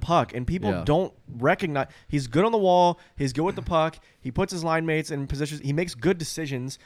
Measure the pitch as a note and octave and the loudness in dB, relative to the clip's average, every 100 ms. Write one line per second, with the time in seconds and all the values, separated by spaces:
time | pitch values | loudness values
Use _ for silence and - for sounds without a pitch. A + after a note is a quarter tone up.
0 | - E3+ A#2 B2 B2 F3+ G#2 F2+ F2 D3+ | 2 2 2 -4 -4 -2 -2 -2 2 2
1 | F#3 - - A#2 C3+ F#3+ F#3 C#3+ - - | 0 -8 -16 0 2 2 0 -2 -4 -8
2 | - D3 B2 D3 A3 A3+ F#3 F3+ F3 E3 | -4 -4 0 2 4 4 4 6 4 2
3 | - - C#3 B2 F3+ F#3+ A#2+ E3 D#3+ - | -6 -6 -4 0 -2 -2 0 0 0 -4
4 | - _ B2+ D3 F#3+ F3+ E3 D#3+ E3 D#3 | -20 _ -6 -2 -2 -2 -2 0 0 0
5 | D#3 C#3+ C#3 C#3 D3 D3 C#3 D3 F3 B2 | -2 -4 -4 -4 -4 -4 -2 -2 -2 0
6 | E3 F#3 D3+ - D3+ C3 C3 - | 0 0 -2 -6 -6 -6 -8 -12